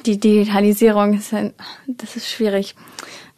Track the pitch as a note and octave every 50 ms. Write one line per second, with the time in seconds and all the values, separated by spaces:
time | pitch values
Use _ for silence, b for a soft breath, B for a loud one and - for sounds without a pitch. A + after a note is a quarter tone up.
0 | - A#3 G#3 G3+ - G#3+ G#3 G#3 G3+ G#3+ G3+ G3 G3+ G#3 G#3 G#3 A3+ A3+ G#3 G#3
1 | G3+ G3+ G#3 G3+ G#3 - A3 G#3 G#3 G3+ - - B B B B B C4+ B3 -
2 | - - - A#3 - - - - A3+ G#3 G3 G3 G3 - - B B B B B
3 | B B B B B B B